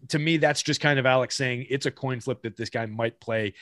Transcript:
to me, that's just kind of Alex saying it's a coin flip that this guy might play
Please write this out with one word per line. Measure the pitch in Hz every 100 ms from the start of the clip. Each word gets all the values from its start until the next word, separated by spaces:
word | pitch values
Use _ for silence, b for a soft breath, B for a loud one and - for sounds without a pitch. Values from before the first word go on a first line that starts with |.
| 131
to | 156
me, | 156 160
that's | 151 147
just | - 143
kind | 151 139
of | 131
Alex | 127 120 -
saying | 131 123 131
it's | 135 139
a |
coin | - 135 123
flip | 135 123
that | 117 104
this | 113
guy | 117 113
might | 110 117 -
play | - 110 104 b